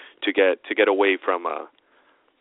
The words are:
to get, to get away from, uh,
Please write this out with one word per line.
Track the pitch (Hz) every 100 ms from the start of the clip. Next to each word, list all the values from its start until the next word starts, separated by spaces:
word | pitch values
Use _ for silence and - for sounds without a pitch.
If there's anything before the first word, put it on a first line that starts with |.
| - -
to | -
get, | 98 95 85
to | -
get | 107 104
away | 98 98 95
from, | - 90 85
uh, | 76 76 _ _ _ _ _ _ _